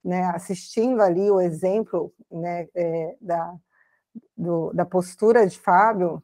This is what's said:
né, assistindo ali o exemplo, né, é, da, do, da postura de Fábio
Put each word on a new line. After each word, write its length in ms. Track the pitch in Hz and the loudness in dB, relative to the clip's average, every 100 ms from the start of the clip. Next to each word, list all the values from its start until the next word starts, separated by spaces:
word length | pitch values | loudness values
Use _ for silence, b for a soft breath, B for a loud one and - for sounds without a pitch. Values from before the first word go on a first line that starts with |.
né, 200 | 185 180 185 | -4 -2 -2
assistindo 640 | 175 - 185 - - 240 247 | -4 -8 -10 -6 -2 0 4
ali 300 | 196 175 202 | 4 4 2
o 100 | 196 | 2
exemplo, 720 | 175 160 185 208 214 180 151 _ _ | 2 0 -2 -2 -2 -6 -6 _ _
né, 380 | 170 175 175 165 | -10 -8 -8 -8
é, 420 | 180 170 165 160 247 | -4 -4 -4 -6 -10
da, 340 | 196 170 170 175 _ _ _ _ _ 226 _ - | -6 -6 -6 -12 _ _ _ _ _ -20 _ -8
do, 360 | 170 170 156 | -4 -2 -2
da 100 | 165 | -2
postura 640 | 175 185 180 - 220 233 196 | -2 -2 -4 0 4 6 4
de 120 | - | 0
Fábio 640 | - 180 220 202 180 156 | 2 4 4 2 -2 -4